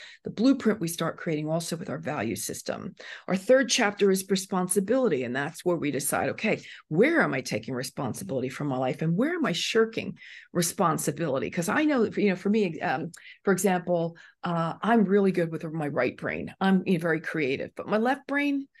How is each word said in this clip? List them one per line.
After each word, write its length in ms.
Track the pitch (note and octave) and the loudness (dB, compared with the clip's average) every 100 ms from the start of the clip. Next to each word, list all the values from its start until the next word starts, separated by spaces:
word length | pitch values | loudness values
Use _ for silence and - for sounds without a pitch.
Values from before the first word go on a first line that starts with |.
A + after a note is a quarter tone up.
| - - - | -20 -14 -12
The 60 | |
blueprint 500 | - B3+ C4+ A3 - | 0 2 4 2 0
we 80 | E3 | -2
start 260 | - D#3+ - | -2 -4 -4
creating 320 | F3 D3+ D3+ | -4 -4 -2
also 300 | E3 E3 E3 | -4 -4 -6
with 120 | F#3 | -6
our 80 | D#3+ | -8
value 380 | D#3+ D3 A2 F#2+ | -6 -4 -4 -4
system. 580 | - - - - - - - - - | -6 -8 -8 -8 -8 -14 -16 -12 -2
Our 80 | F#3+ | -2
third 320 | - C4 A#3 | 4 4 6
chapter 420 | - G#3 G3+ G3+ | 2 0 2 2
is 180 | F#3+ - | 2 0
responsibility. 920 | F#3+ - F#3 F3+ G3+ G3 C4 A#3+ C3 | -2 0 -2 0 0 2 2 2 0
And 100 | A#2+ | -2
that's 300 | B2+ C#3+ - | -4 -4 -4
where 140 | F3 E3+ | -2 0
we 140 | C#3+ | 0
decide, 400 | B2+ D3 G2 B2+ | -2 -2 0 -2
"Okay, 300 | - G#3+ - - - - | -2 -2 -2 -4 -20 -4
where 320 | D#3 C#4 E4 | 4 4 4
am 120 | E3 | 2
I 60 | C3+ | 0
taking 340 | B2+ A2+ B2 | -2 -4 -4
responsibility 760 | B2 C#3 - B2+ - - C3 B2+ | -6 -6 -6 -6 -6 -6 -4 -4
for 160 | - D3 | -4 -4
my 100 | C3 | -2
life? 260 | C3 C3 | -2 0
And 140 | D#3+ F3 | 0 2
where 180 | C#4+ | 0
am 120 | F4+ G#3+ | 0 -2
I 80 | |
shirking 640 | E3+ - A3 A3+ A3+ - - - - - | -2 0 2 2 0 -8 -12 -18 -20 -6
responsibility?" 1000 | F3 E3+ - F3 D3+ - D3 E3 C3 D#2 | -2 -2 2 2 2 -2 -2 -2 -2 -2
'Cause 200 | - E3+ | -4 0
I 160 | B3 D4+ | 2 2
know, 180 | C4+ | 2
you 280 | G#3 - G3+ | 2 2 2
know, 40 | F3+ | 2
for 140 | G3 | 2
me, 320 | A3 F#3 D#3+ | 2 2 -2
um, 320 | F3 C3+ E3 - - - - | -2 -2 -4 -12 -20 -4 0
for 80 | |
example, 640 | F#3 G3 F3+ F3 F3 E3+ E3 - _ | 2 2 2 2 0 0 -6 -20 _
uh, 300 | F3+ E3+ E3 - | -4 -2 -2 -2
I'm 240 | G3 A#3 F#3 | 2 4 6
really 260 | G3+ G3 | 6 4
good 220 | F3+ E3 | 2 0
with 100 | D#3 | -2
my 240 | E3 D#3+ D3 | -6 -4 -2
right 300 | C3+ B2+ - | 0 0 -2
brain. 360 | C3 D#2 - - | -6 -6 -8 0
I'm, 240 | F#3+ F#3 F#3 | 4 4 4
you 100 | E3+ | 2
know, 40 | |
very 220 | E3+ D#3+ | 2 0
creative, 500 | - D#3+ C3 C#3 - - | -2 -2 0 -2 -4 -8
but 100 | - | -2
my 100 | G#3+ | 0
left 300 | A#3+ C#4 - | 0 -2 -2
brain, 400 | C#4 C#4+ C#4 C#4 _ | -2 0 -2 -4 _